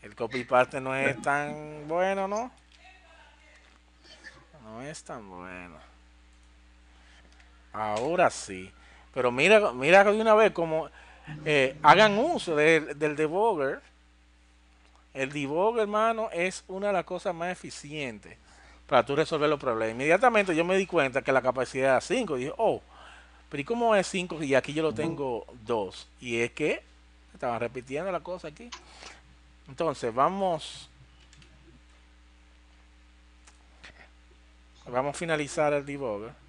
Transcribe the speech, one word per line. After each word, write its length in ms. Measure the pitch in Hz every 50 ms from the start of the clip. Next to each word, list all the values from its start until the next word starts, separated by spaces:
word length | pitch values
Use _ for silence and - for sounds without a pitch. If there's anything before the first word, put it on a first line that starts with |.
El 140 | - 110 104
copy 280 | - 120 113 123 127 120
paste 360 | - 131 123 127 123 - 139
no 160 | 131 131 131
es 260 | 135 135 139 139 131
tan 680 | - 143 143 143 147 147 151 151 151 151 151 151 147
bueno, 400 | 147 160 175 185 190 196 196 190
¿no? 240 | 190 202 214 240 254 - _ _ _ - - - - - - _ - - - - - - _ _ - - - _ _ _ _ _ _ _ _ _ - - - - - - - - _ - 151 117
No 180 | 110 110 117 131
es 200 | 143 160 - -
tan 240 | - 156 123 107 98
bueno. 480 | 92 90 90 92 92 90 90 90 80 76 - - - - - _ _ _ _ _ _ _ _ _ _ - _ - - _ _ _ - - - - - - - - - - - - - - _ - -
Ahora 560 | 107 110 107 104 107 120 151 170 185 170 131
sí. 420 | - - - - 98 92 92 98 - - - - - - - - -
Pero 180 | 135 123 123
mira, 420 | 120 127 143 185 214 214 208 165 120
mira 300 | 127 131 151 175 196 202
de 180 | 208 202 220
una 140 | 226 226 214
vez 160 | 214 220 196
como, 360 | - - 170 165 156 160 151 143 - - - - - - - - 151 151 151
eh, 300 | 156 151 143 135 131 - -
hagan 360 | - 151 156 185 214 214 202
uso 380 | 208 254 339 339 254 - - 160
de, 260 | 147 151 156 165 160 151 143 147
del 200 | 143 156 151 147
debugger. 680 | 143 156 151 156 190 214 233 202 156 139 135 175 269 - - _ _ _ _ _ _ _ _ _ _ _ _ _ _ _ _ _ _ _ - _ - _ _ _
El 180 | 135 135 135
debugger, 500 | 147 147 143 135 147 165 190 220 240 233
hermano, 480 | 214 202 208 214 220 226 226 220 214 220
es 320 | - 170 170 185 180 - -
una 200 | - 185 190 202
de 60 | 202 202
las 120 | 180 160
cosas 280 | - 180 175 - 202 175
más 180 | 165 170 180
eficientes 840 | 180 - - 151 - - - 147 147 156 143 127 110 104 92 80 87 - _ - - - - - - - - -
para 160 | 143 127 117
tú 100 | - 143
resolver 340 | 139 160 - 165 151 147 151
los 100 | 151 139
problemas. 340 | 147 131 113 113 110 110 113
Inmediatamente 600 | 120 135 151 165 196 247 254 233 214 202 180 165
yo 100 | 156 170
me 100 | 175 185
di 120 | 190 196
cuenta 340 | - - 170 139 131 123 135
que 100 | 117 -
la 100 | 135 131
capacidad 500 | 120 127 120 131 127 - - 135 131 135
era 100 | 131 120
cinco. 360 | - - - 254 247 180 147
Y 40 | 123
dije, 120 | 123 147 -
"Oh, 240 | - 226 202 139 104 - - - - - - - - - - - - - -
pero 120 | - 143
¿y 20 | 139
cómo 320 | - 233 240 240 226 220
es 120 | 202 175
cinco 340 | - - 165 180 180 175 151 156
y 120 | 135 135
aquí 180 | 127 - - 143
yo 100 | 156 160
lo 100 | 156 143
tengo 520 | 117 151 165 147 139 143 131 120 107 - - - 123 107
dos?". 440 | 110 120 110 101 92 - - - - - _
Y 180 | 127 123 117 117
es 120 | 117 117
que 320 | - - 151 160 247 339 - - - - _ - - _ _ _ -
estaban 260 | - - 127 117 113
repitiendo 520 | 120 117 123 127 120 127 131 147 175 196
la 80 | 180 165
cosa 260 | - 175 180 175 - 156
aquí. 200 | 151 - 233 240 - - - - - - - - - - - - - - - - - - -
Entonces, 460 | - 135 - 170 160 139 - - 120 110
vamos, 760 | 123 139 165 190 196 196 185 170 151 - - - - - - - - - - - - - - - - - - - - - - - - _ _ - - - _ - _ - - _ _ _ _ _ - _ _ - - - _ _ - - - _ _ - - - - - - _ _ _ _ - - - - - - - - _ - - _ - _ _ _ _ _ - _ _ _ -
vamos 280 | - 120 123 135 143 143
a 20 |
finalizar 560 | - 175 165 160 151 147 139 - - 151 147 147
el 120 | 147 139
debugger. 480 | 143 143 143 139 120 104 101 107 117 127 - -